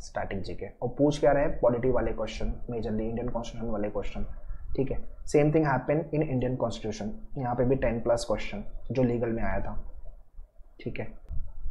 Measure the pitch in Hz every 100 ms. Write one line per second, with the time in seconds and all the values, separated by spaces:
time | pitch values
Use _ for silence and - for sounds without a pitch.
0 | - 104 - 98 - - - - 123 -
1 | 147 147 147 139 127 - 120 120 123 120
2 | 113 110 107 - 117 - - 117 110 107
3 | 110 117 123 - - 113 110 104 104 101
4 | - 104 98 - - - - - 131 117
5 | - - - 151 151 160 147 127 - 151
6 | - 147 - 127 123 127 113 - 107 104
7 | 104 - - 143 120 123 123 135 123 117
8 | 117 117 - 107 - 104 - - - 123
9 | 123 120 117 113 101 98 110 110 - -
10 | - - - - - - - - 120 -
11 | - - - - - - -